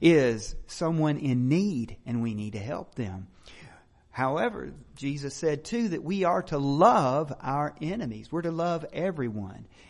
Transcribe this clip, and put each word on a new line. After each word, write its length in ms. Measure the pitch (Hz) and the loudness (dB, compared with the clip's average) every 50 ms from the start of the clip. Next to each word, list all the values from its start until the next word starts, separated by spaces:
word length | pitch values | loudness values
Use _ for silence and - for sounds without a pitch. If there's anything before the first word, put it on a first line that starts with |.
is 540 | - 165 165 147 131 120 113 107 107 - - - - | 6 8 8 8 8 6 4 0 -2 -6 -8 -8 -10
someone 540 | - - - 170 160 165 156 156 151 147 - | -12 -6 -2 -2 0 2 2 2 2 2 0
in 280 | 151 135 127 123 123 131 | 0 0 2 2 2 4
need, 500 | 151 180 202 208 170 120 113 - - - - 127 | 4 2 2 2 0 -2 -4 -6 -8 -12 -8 -4
and 160 | 120 117 117 | -4 -2 -2
we 100 | 117 107 | -2 -4
need 200 | 104 107 107 101 | -4 -6 -6 -8
to 60 | 104 | -8
help 360 | 98 127 165 175 165 - - | -8 -6 -8 -8 -8 -10 -8
them. 320 | - 117 95 92 95 95 - - - - - - - - - - - - _ _ _ _ _ | -6 -6 -6 -6 -8 -12 -14 -18 -20 -20 -20 -20 -20 -20 -20 -20 -20 -20 _ _ _ _ _
However, 640 | - 127 131 131 143 170 226 240 208 - - - - - - - - | -6 -4 -2 0 0 0 0 -2 -2 -6 -10 -12 -12 -16 -18 -20 -14
Jesus 400 | - 135 139 143 143 139 139 - | -8 -6 -6 -6 -6 -6 -8 -6
said, 280 | - 165 156 147 147 - | -2 0 0 0 0 -2
too, 260 | - 226 240 233 202 | -4 -2 -2 0 0
that 140 | 170 - - | -2 -4 -4
we 200 | 156 196 196 185 | -4 -2 0 2
are 180 | 170 185 190 | 2 2 0
to 160 | 180 - 160 143 | 0 -2 -2 0
love 760 | 139 139 139 151 185 233 247 208 143 127 131 151 160 143 117 - | 0 2 4 6 8 8 8 6 4 4 2 0 -2 -4 -6 -8
our 360 | - 131 139 147 147 147 - - | -6 -4 -2 -2 -2 -4 -6 -6
enemies. 520 | 156 160 196 233 196 123 107 107 110 - | -6 -6 -4 -4 -6 -6 -8 -10 -10 -8
We're 100 | 151 170 | -6 -4
to 100 | 170 170 | -4 -2
love 320 | 165 165 170 175 170 165 156 - | -2 -2 0 -2 -2 -4 -6 -6
everyone. 760 | - 139 175 196 175 151 127 117 107 104 98 95 95 110 117 - - - - | -6 -4 -4 -2 -2 -2 -4 -4 -4 -4 -8 -8 -10 -14 -18 -20 -20 -20 -20